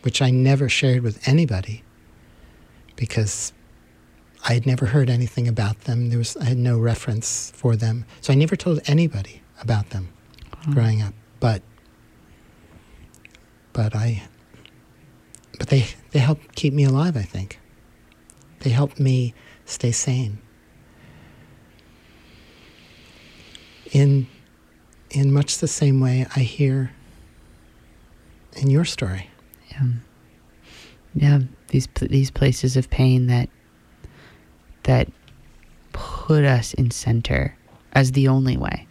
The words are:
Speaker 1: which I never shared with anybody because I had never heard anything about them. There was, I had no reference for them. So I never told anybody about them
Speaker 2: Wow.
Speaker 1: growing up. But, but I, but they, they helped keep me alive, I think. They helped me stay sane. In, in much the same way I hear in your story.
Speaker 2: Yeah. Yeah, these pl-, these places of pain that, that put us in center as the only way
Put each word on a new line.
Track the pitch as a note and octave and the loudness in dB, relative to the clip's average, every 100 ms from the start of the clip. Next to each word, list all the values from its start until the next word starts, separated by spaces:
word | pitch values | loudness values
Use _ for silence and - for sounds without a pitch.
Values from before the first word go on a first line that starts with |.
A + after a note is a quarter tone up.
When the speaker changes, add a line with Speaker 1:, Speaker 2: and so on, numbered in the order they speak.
Speaker 1:
which | B2+ - | -4 0
I | C3 | 2
never | B2+ C3 C3+ C3+ | 4 4 2 0
shared | - C3+ B2 | 0 2 0
with | A#2 G#2+ - | 0 -4 0
anybody | D3 D#3 G2 F#2+ A2 - _ _ - - - - - - - - - | 2 2 -2 -6 -12 -14 _ _ -20 -20 -20 -20 -20 -20 -20 -20 -10
because | A#2+ - G#2 - - _ _ - _ _ _ _ _ _ - | -6 -2 -4 -6 -10 _ _ -20 _ _ _ _ _ _ -2
I | |
had | A#2+ B2+ | 0 0
never | B2+ G#2+ | 0 2
heard | C#3+ B2+ | 2 2
anything | A#2+ A#2+ - A#2+ | 0 -2 -2 -2
about | A2+ G#2 G#2+ | 0 -2 -4
them. | - A#2+ A#2+ | -4 -2 0
There | A#2+ | -2
was, | A#2 D#4+ | -4 -4
I | B2+ | -2
had | B2 | 0
no | B2 A#2 | 0 2
reference | A#2 A2+ - A2 - - - - | 0 -2 -4 -6 -4 -8 -10 -4
for | B2 A2+ | -2 0
them. | A2+ A#2 A2+ - | -2 -4 -8 -12
So | - | 0
I | C3+ | 2
never | D#3+ F#3+ | 2 0
told | F3+ D#3+ - | -2 -2 2
anybody | D3+ E3 G2+ G2 - _ - | 2 2 -2 -8 -14 _ -12
about | A2+ A2 G#2 | -2 -2 -2
them | G2 F2+ _ _ - - - D#3+ | -8 -12 _ _ -20 -20 -10 -2
Speaker 2:
Wow. | |
Speaker 1:
growing | C#3 A2+ A2 | 0 2 0
up. | G2+ - _ - | -2 -8 _ -4
But, | B2 G2+ - - _ _ _ _ _ - _ _ - - _ - - - - - _ _ _ | -2 -2 -8 -20 _ _ _ _ _ -20 _ _ -20 -20 _ -20 -20 -20 -20 -20 _ _ _
but | - A2 A2 | -4 -2 -2
I, | A#2 G#2+ E2+ _ _ - - _ _ _ - _ _ - _ - | -2 -4 -10 _ _ -20 -20 _ _ _ -20 _ _ -20 _ -12
but | - | 0
they, | C3+ G#2+ - - | 0 0 -8 -4
they | D3 | 0
helped | B2+ D3+ - - | 2 0 -6 -4
keep | D3+ | -2
me | C#3+ | 2
alive, | C#3 C3 E3+ C#3+ | 2 2 0 -2
I | |
think. | F#2+ F#2+ G2 - _ _ _ _ _ _ _ _ _ _ | -6 -8 -12 -14 _ _ _ _ _ _ _ _ _ _
They | C3+ | -2
helped | A#2+ C#3+ - | 0 0 0
me | C3+ B2+ B2 - - - - | 0 2 0 -6 -20 -20 -16
stay | - A#2+ | -4 -2
sane. | A2+ - B2+ A#2 G#2+ - _ _ _ - - - - - - - - - _ _ _ _ - - - - - - - - - - - - - - - - - - | -2 -2 -2 -4 -8 -16 _ _ _ -20 -20 -20 -20 -20 -20 -20 -20 -20 _ _ _ _ -20 -20 -20 -20 -20 -20 -20 -20 -20 -20 -20 -20 -20 -20 -20 -20 -20 -2
In, | C#3 C#3 C#3 B2+ - _ _ _ _ _ - _ | 2 4 4 0 -10 _ _ _ _ _ -20 _
in | C#3 C#3 | -2 2
much | C#3+ C#3+ - | 2 0 -2
the | D#3+ | -4
same | - C#3+ C3+ | 0 2 2
way | C3 B2+ B2+ C3+ | 2 0 -2 -2
I | |
hear | A#2+ - C#3 C3+ C3 - - - - _ - - _ _ - _ _ - _ - - - | -2 0 0 0 -4 -10 -20 -20 -20 _ -20 -20 _ _ -20 _ _ -20 _ -20 -20 -4
in | C#3 | 2
your | C#3 E3+ | 2 0
story. | - G2+ F#2+ F#2 _ _ - _ | -4 -6 -6 -10 _ _ -20 _
Speaker 2:
Yeah. | - B2+ A#2+ - _ _ _ _ _ - - - - _ | -4 -4 -4 -10 _ _ _ _ _ -20 -20 -20 -20 _
Yeah, | D3 C#3+ C#3+ C3 - - | 0 4 4 0 -8 -2
these | C3+ - | -2 -2
pl-, | - - | -6 -2
these | C#3 C3+ | 0 0
places | - C3+ B2+ C3 C3 | 0 0 0 0 -2
of | B2+ | -2
pain | - C3 B2+ B2 | 0 4 4 2
that, | A#2+ B2+ _ _ _ _ _ - - - - _ _ _ - | 0 -2 _ _ _ _ _ -20 -20 -20 -20 _ _ _ -8
that | - B2+ - - - - - - - - _ | 0 2 0 -6 -20 -20 -20 -20 -20 -20 _
put | - - - - D#3 C#3+ | -12 -10 -12 0 2 4
us | B2 A2+ - | 2 0 -2
in | A#2+ | -2
center | - - A#2 - C2 C2+ - _ - _ | 0 -2 -2 0 -2 -2 -6 _ -20 _
as | C#3 C3 | 0 2
the | C3 C3+ | 4 4
only | C3 C3 B2+ | 4 2 -2
way | - - - | -4 -8 -12